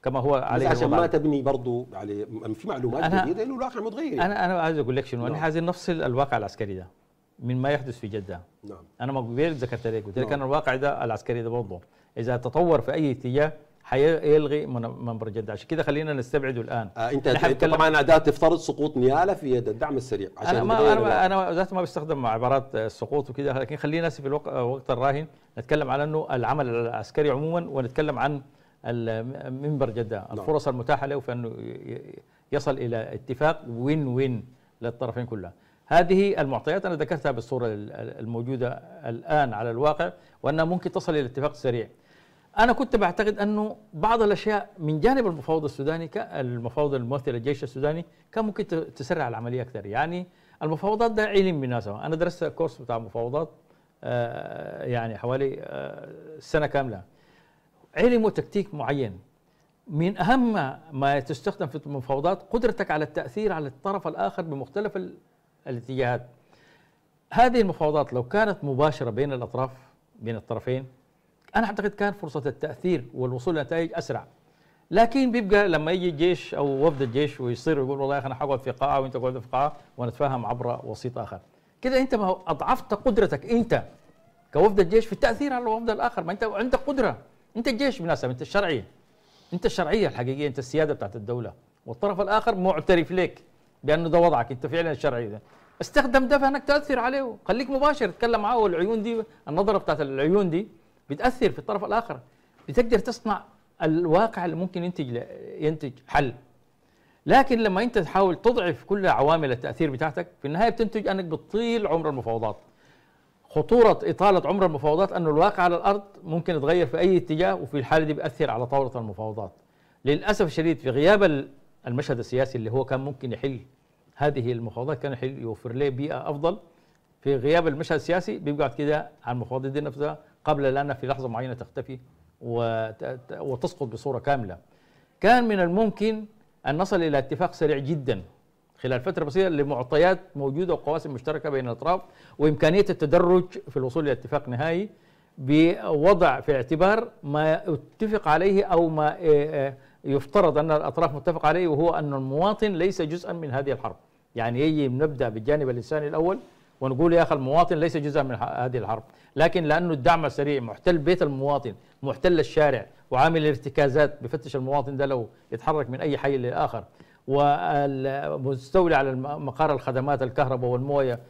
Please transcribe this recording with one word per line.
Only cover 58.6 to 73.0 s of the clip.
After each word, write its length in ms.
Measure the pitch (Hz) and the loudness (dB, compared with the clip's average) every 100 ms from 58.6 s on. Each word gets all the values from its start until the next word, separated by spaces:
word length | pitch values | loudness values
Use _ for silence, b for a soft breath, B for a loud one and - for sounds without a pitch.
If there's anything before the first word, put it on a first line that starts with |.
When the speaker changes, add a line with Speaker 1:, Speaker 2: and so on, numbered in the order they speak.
| 190 | -4
Speaker 1:
معين. 440 | 147 123 143 117 90 - _ _ _ _ _ - | -6 -4 -2 -2 -8 -18 _ _ _ _ _ -6
من 300 | 151 175 208 | -2 -2 0
أهم 600 | 180 262 240 208 135 143 - | 2 4 2 0 -2 -8 -10
ما 280 | 139 139 143 | -2 2 2
تستخدم 460 | 127 143 208 - 160 | -2 -6 -6 -4 -8
في 200 | 156 147 | -8 -10
المفاوضات 560 | 143 123 139 160 190 - | -10 -4 -2 0 -2 -4
قدرتك 400 | 233 226 - 190 | 0 0 -2 -2
على 140 | 151 | -2
التأثير 480 | 151 175 139 - 214 | -2 -6 -8 -4 -2
على 140 | 165 143 | -2 -6
الطرف 400 | - 196 196 170 | -8 -6 -4 -6
الآخر 340 | 170 196 180 | -4 -4 -4
بمختلف 540 | 165 139 127 202 208 196 | -8 -8 -8 -6 -6 -6
ال-، 180 | 180 - _ _ _ _ - | -10 -14 _ _ _ _ -10
الاتجاهات. 600 | 123 120 131 123 123 - _ b b b b b b _ _ _ | -10 -6 -2 0 -2 -6 _ b b b b b b _ _ _
هذه 280 | - 247 240 | 4 6 6
المفاوضات 520 | 196 151 151 151 135 | 2 2 2 2 0
لو 100 | 123 | -2
كانت 420 | 123 208 214 190 | 0 2 2 0
مباشرة 460 | 143 127 151 - 120 | -4 2 2 2 -4
بين 220 | 107 143 | -2 -2
الأطراف، 380 | 131 117 123 131 127 _ _ _ _ | -2 -6 -4 -4 -6 _ _ _ _
بين 180 | 110 113 | -8 -8
الطرفين، 500 | - 110 - 127 127 _ _ _ _ _ _ 208 | -6 -6 -4 -6 -6 _ _ _ _ _ _ -2
أنا 100 | 220 | -2
أعتقد 240 | 208 202 | -2 -6
كان 220 | 202 202 | -2 -4
فرصة 300 | 202 160 151 135 | -4 -8 -4 -6
التأثير 580 | - 151 135 180 165 | -6 -8 -4 -2 -2